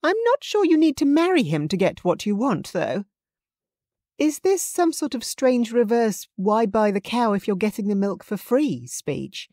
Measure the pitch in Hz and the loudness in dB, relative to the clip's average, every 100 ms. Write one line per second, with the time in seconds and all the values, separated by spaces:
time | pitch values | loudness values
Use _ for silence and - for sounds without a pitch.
0 | 302 427 466 539 - 427 370 320 320 277 | 0 0 2 0 0 0 2 4 4 2
1 | 285 294 339 370 175 156 147 190 180 - | 2 2 4 2 2 0 -2 0 0 0
2 | 180 165 - 202 269 180 - - - 139 | -2 -2 -2 -2 0 -2 -4 -4 -2 -4
3 | 202 _ _ _ _ _ _ _ _ _ | -6 _ _ _ _ _ _ _ _ _
4 | _ _ 302 294 381 381 - - 349 311 | _ _ -2 0 0 0 -2 0 0 0
5 | 294 247 - - 254 247 226 233 220 233 | -4 -6 -8 0 2 2 2 0 2 2
6 | 226 202 - - 190 214 233 220 208 202 | 2 -2 -10 -4 0 2 2 2 2 0
7 | - 233 233 202 - 196 214 - 202 202 | -2 0 0 0 -2 -2 -2 -2 -2 0
8 | 196 196 - 202 - 247 302 135 120 - | 0 -4 -6 -8 0 0 2 -2 -8 -10
9 | - 143 139 - - | -6 -6 -8 -12 -18